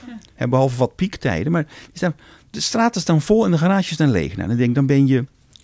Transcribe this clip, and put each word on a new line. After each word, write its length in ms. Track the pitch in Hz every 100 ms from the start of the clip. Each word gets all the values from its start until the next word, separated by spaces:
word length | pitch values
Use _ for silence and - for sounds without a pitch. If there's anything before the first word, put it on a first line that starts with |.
| - 220 -
Hè, 140 | - 123
behalve 280 | 131 135 123
wat 180 | 120 -
piektijden. 560 | 190 - 135 82 123
Maar 120 | 170
die 80 | 143 - -
staan, 220 | - 180 - - - _
de 100 | 220
straten 400 | - 226 233 208
staan 200 | - 160
vol 240 | - 214
en 60 | 190
de 80 | 165
garages 340 | 175 196 180
staan 180 | 160 151
leeg. 260 | 98 73 98
Nou, 120 | 90
dan 80 | 120
denk 120 | 123
ik, 60 |
dan 120 | 120 135
ben 200 | 139 135
je, 180 | 131 127 _ _ -